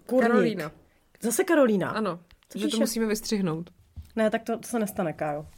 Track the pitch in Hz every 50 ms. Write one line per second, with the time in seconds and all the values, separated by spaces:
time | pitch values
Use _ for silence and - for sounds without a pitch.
0 | _ - 233 254 233 233 233 214 185 170 208 180 151 156 - - _ _ _ _
1 | _ _ _ - - 233 - - 381 - 339 311 277 233 214 196 165 131 - 208
2 | 220 196 165 175 - _ - _ _ _ - 190 208 208 226 226 226 220 - 226
3 | 226 220 208 220 - - 226 202 190 170 156 160 170 - - _ - _ - -
4 | - - - 226 220 214 214 226 226 - 226 - - - - 233 214 202 - -
5 | 190 160 151 - 156 151 147 147 151 - -